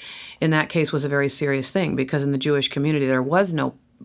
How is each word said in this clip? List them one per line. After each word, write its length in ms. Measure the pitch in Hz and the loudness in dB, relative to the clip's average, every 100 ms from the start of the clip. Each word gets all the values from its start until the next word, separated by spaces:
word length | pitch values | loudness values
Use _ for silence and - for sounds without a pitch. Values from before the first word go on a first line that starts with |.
| - - - - | -10 -16 -16 -2
in 80 | 160 | 2
that 180 | 156 151 | 2 2
case 240 | 170 156 | 0 0
was 120 | 147 | 0
a 40 | 139 | 0
very 220 | 143 139 | 0 0
serious 400 | - 143 135 131 | -2 -2 0 -2
thing 260 | 190 165 127 | 0 0 0
because 260 | 131 151 | 0 0
in 100 | 139 | 0
the 60 | 139 | 0
Jewish 300 | 151 143 135 | 2 0 0
community 380 | - 143 151 135 | 0 0 2 2
there 160 | 131 | 2
was 320 | 131 170 196 | 2 2 2
no 220 | 160 135 - _ _ | 0 -2 -6 _ _